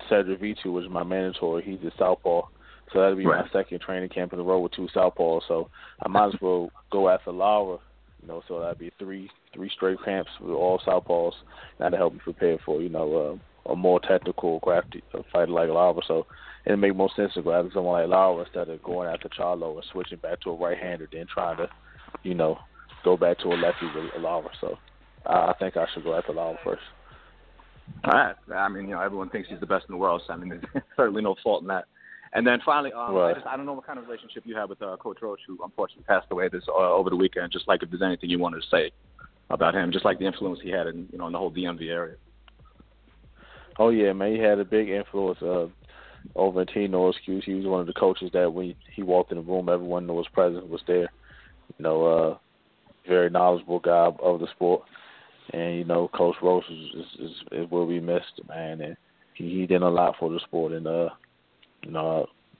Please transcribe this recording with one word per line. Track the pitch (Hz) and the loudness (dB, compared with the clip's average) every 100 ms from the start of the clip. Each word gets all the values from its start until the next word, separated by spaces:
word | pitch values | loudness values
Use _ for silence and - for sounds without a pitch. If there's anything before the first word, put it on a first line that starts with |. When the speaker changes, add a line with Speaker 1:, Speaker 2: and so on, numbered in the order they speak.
| - | 2
Speaker 1:
Cedric | 104 95 95 | 2 2 -2
Vitu, | 104 107 95 | -4 -6 -4
which | 87 | -4
is | 90 | -4
my | 90 | -6
mandatory. | 85 92 92 90 87 82 | -2 -2 -2 -2 -2 -2
He's | 85 95 | -4 -8
a | 82 - | -10 0
southpaw. | 92 90 92 85 - - - - - | 2 2 2 0 -2 -10 -20 -20 -2
So | 95 | 4
that'll | 95 95 | 4 4
be | 92 | 2
Speaker 2:
Right. | 82 | 2
Speaker 1:
my | 90 | 0
second | 98 95 90 | -2 -4 -6
training | - 92 92 | -8 -6 -6
camp | - 90 | -6 -6
in | 90 | -4
a | |
row | 87 92 | 0 2
with | 87 | 0
two | - 90 | -4 -4
southpaws. | - 92 - 85 82 - | 2 2 2 0 0 0
So | 82 82 - - - | -2 -2 -10 -20 -10
I | - | 0
might | 98 104 | 4 4
as | 98 | 2
well | 92 90 87 - _ | 0 0 -2 -10 _
go | 101 95 | 2 4
after | 92 - | 4 0
Lara. | 90 98 107 98 87 - _ _ _ | 0 2 2 0 -6 -12 _ _ _
You | 82 | -16
know, | 82 - | -14 -10
so | 87 | -8
that'd | 85 85 | -6 -8
be | 85 - | -12 -14
three, | 95 98 95 _ _ | -12 -12 -14 _ _
three | - 95 | -12 -10
straight | - 95 92 | -2 0 0
camps | - 95 82 - | -2 -4 -4 -10
with | - | -6
all | 80 90 92 | 0 2 2
southpaws. | - 92 - 85 85 - - - - - | 2 0 2 0 0 -4 -14 -20 -20 -4
That'll | 87 87 | 0 2
help | 87 | 2
me | 71 | 0
prepare | - 82 87 80 | -8 0 2 2
for, | - 78 | 0 -2
you | 87 | -2
know, | 80 78 80 73 87 - _ - | -2 0 0 -2 -6 -14 _ -6
uh, | |
a | 80 | 2
more | 90 90 | 4 4
technical, | - 92 - 90 90 80 | 4 2 2 -2 -2 0
crafty, | - 87 - 87 - | 2 2 0 -8 -12
uh, | - - | -12 -2
fighter | 87 85 | 0 2
like | 85 82 | 2 2
Lara. | 82 90 85 82 | 4 4 4 0
So | 82 - - - - | -2 -2 -10 -20 -8
it'd | - 101 | -2 2
make | 101 | 2
more | 92 95 - | 4 0 2
sense | 101 | -2
to | 90 | -2
go | 82 | 0
after | 85 87 | 2 2
someone | 95 87 87 | -2 0 0
like | 85 | 4
Lara | 92 95 87 | 6 6 4
instead | 87 87 85 | -4 -6 -6
of | 80 | -8
going | - 90 90 | -6 -6 -4
after | 82 - | -6 -8
Charlo | - 87 87 82 | -4 -2 -2 -4
and | 78 - | -8 -10
switching | 92 87 85 | -10 -10 -10
back | 82 85 | -8 -8
to | 95 | -6
a | 85 | -4
right-hander, | 87 87 92 87 80 | -4 -4 -6 -10 -10
then | 82 85 | -14 -8
trying | - 87 80 | -4 -4 -4
to, | 85 - - - - - | -8 -10 -20 -20 -20 -12
you | 92 | -6
know, | 87 80 80 - - - - | 0 0 0 -8 -20 -20 -2
go | - 90 | 2 4
back | 87 87 | 4 2
to | 92 | 0
a | 87 | 0
lefty | 87 87 85 | 0 -2 -6
with | 76 80 82 | -8 -8 -6
Lara. | 85 87 78 - | -4 -4 -6 -8
So | - - _ _ _ - - | -8 -8 _ _ _ -12 0
I, | - 85 | 2 2
I | 90 | 0
think | 95 - | -2 -2
I | 82 | -2
should | - | -4
go | 80 | -2
after | 82 - | -2 -2
Lara | 76 82 80 | -4 -4 -4
first. | - - - - - - - - - - - - - - | -6 -6 -8 -20 -20 -20 -20 -20 -20 -20 -20 -20 -20 -6
Speaker 2:
All | - | 4
right. | 123 123 95 - | 4 4 0 -10
I | 90 98 | -4 -2
mean, | 98 98 | -4 -8
you | |
know, | 92 | -4
everyone | 98 98 92 | -4 -4 -8
thinks | 110 92 | -8 -10
he's | 95 | -10
the | 82 | -2
best | 95 - | -2 -2
in | |
the | 90 | -2
world, | 95 85 - | 0 0 -4
so, | |
I | 82 | -10
mean, | 87 | -10
there's | 85 - 139 - | -12 -10 -10 -6
<laughs> | - | 0
certainly | 123 101 | 2 2
no | 107 95 | -2 -2
fault | - 98 | 0 0
in | 87 | 0
that. | 95 - _ - - - | -6 -6 _ -20 -20 -4
And | - 117 | 0 4
then | 123 - | 4 4
finally, | 147 139 | 2 0
um, | 117 120 | -4 -2
Speaker 1:
Right. | 95 87 | 2 4
Speaker 2:
I | |
just, | - - | 2 -4
I | 135 | -8
don't | 143 | -8
know | |
what | 139 131 | -10 -12
kind | 139 | -16
of | 117 | -12
relationship | 117 113 - | -14 -14 -16
you | 117 110 | -10 -6
have | 101 | -6
with, | 95 | -6
uh, | 101 92 | -10 -8
Coach | - 95 | -10 -10
Roach, | 110 101 - | -8 -10 -12
who | 92 | -12
unfortunately | 87 - 98 - - | -10 -6 -6 -6 2
passed | 95 - | 2 2
away | 90 92 | -2 -2
this, | 87 - | -2 -2
uh, | |
over | 80 92 87 92 | 2 4 4 4
the | 87 | 2
weekend. | 92 - 87 | 2 0 -4
Just, | 90 - | -6 0
like, | 92 | 0
if | 87 | 0
there's | 87 | -2
anything | 95 90 87 | -2 -2 -2
you | 90 | -2
wanted | 87 82 | -2 -4
to | - | 0
say | 90 78 - _ - - _ _ | 2 0 -4 _ -20 -20 _ _
about | - 82 | 0 2
him, | 90 87 | 2 0
just, | 90 | 0
like, | 104 92 | 0 2
the | 95 | -2
influence | 90 98 87 | -4 -6 -6
he | 92 | -4
had | 92 82 | -4 -4
in, | 82 90 | -6 -12
you | 90 | -10
know, | 85 | -8
in | |
the | 85 | -6
whole | 92 | -6
D | 80 90 | -4 -6
M | 85 | -6
V | 80 | -6
area. | 85 82 82 _ _ _ _ - _ - _ _ _ - _ - - - - | -6 -6 -12 _ _ _ _ -20 _ -20 _ _ _ -20 _ -20 -20 -18 2
Speaker 1:
Oh | 113 | 4
yeah, | 113 104 | 6 4
man, | 95 98 | 2 0
he | 110 | 2
had | 110 104 | 4 4
a | |
big | 95 107 107 | 2 0 0
influence, | 98 101 101 98 90 | -2 -4 -2 -2 -2
uh, | 85 90 85 - - - - - - | -2 -2 -4 -8 -20 -20 -20 -20 -10
over | - 95 92 | 0 2 2
in | 92 | 0
T | - 101 | 0 0
North's | 92 92 90 | 4 2 2
Q's. | - 95 | -4 -6
He | 98 | -4
was | 95 95 | -4 0
one | 95 | -2
of | 87 | -2
the | |
coaches | 87 95 92 92 | 2 2 2 -2
that | 92 87 | 2 2
when | 82 92 87 - | 0 -6 -10 -14
he | - | -8
walked | 95 90 90 | 2 2 2
in | 85 | -4
the | |
room, | 82 92 90 | -4 -2 0
everyone | 87 87 87 87 | 0 0 -4 -4
knew | 85 | -4
his | 82 | -2
presence | - 90 87 92 | 2 2 0 -8
was | 85 - | -8 0
there, | 90 87 - - - - - _ - | 0 0 -6 -20 -20 -20 -20 _ -6
you | |
know, | 80 80 | -2 2
uh, | 82 82 80 78 _ _ _ _ _ _ - | 4 4 2 -2 _ _ _ _ _ _ 0
very | 90 87 | 4 4
knowledgeable | 87 90 87 82 87 | 6 4 4 0 -2
guy | 87 87 85 82 | 4 6 6 4
of | 90 87 | 0 0
the | 85 | -2
sport. | - 90 90 - - - - - _ - | -2 2 2 0 -20 -20 -20 -20 _ -12
And, | - 85 85 | -6 -4 -4
you | |
know, | 85 85 87 | 0 0 0
Coach | - 87 85 | 2 2 2
Rhodes | 90 90 - | 2 2 0
is, | 80 78 - | -10 -14 -14
is, | 85 - 82 | -16 -14 -14
is, | 82 - | -14 -12
it | 50 85 | -8 -4
will | 87 85 | -2 0
be | 87 | -2
missed, | 85 87 - - - | -2 -2 -4 -12 -14
man. | 78 80 80 | -12 -10 -10
And | 76 82 _ _ _ | -10 -14 _ _ _
he, | - 85 | -12 -6
he | 92 90 | -4 2
did | 90 | 4
a | 90 | 4
lot | 87 87 - | 4 2 2
for | 82 | -4
the | 82 | -4
sport, | - 85 80 | -4 -4 -2
and, | 82 80 | -4 -4
uh, | 82 85 - _ _ _ _ _ _ | -2 -2 -4 _ _ _ _ _ _
you | 78 | -10
know, | 80 80 80 - _ _ _ | -6 -2 -2 -2 _ _ _